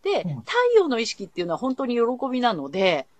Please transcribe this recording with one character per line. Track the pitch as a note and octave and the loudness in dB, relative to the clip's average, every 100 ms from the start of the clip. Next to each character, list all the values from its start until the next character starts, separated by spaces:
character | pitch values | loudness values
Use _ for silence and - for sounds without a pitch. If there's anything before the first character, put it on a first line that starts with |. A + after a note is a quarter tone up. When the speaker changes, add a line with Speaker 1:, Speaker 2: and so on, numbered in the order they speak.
Speaker 1:
で、 | F#4+ F4 | 0 -2
Speaker 2:
う | E3+ | -2
ん。 | C#3+ | -6
Speaker 1:
太 | - A#4+ B4 A4+ | -2 0 6 6
陽 | E4+ | 4
の | A#3 | 0
意 | A3+ | -2
識 | - G3 | -6 -10
っ | |
て | - | -6
い | |
う | F3 | -4
の | |
は | D#3+ | -2
本 | B3+ C4 | -2 -2
当 | C4 | -2
に | A#3+ | 0
喜 | A#3 B3 C4+ | 0 0 -4
び | B3+ | 0
な | A#3+ | -2
の | F3+ C3+ | -2 -6
で | F#3 F#3+ D3+ - | 0 2 0 -4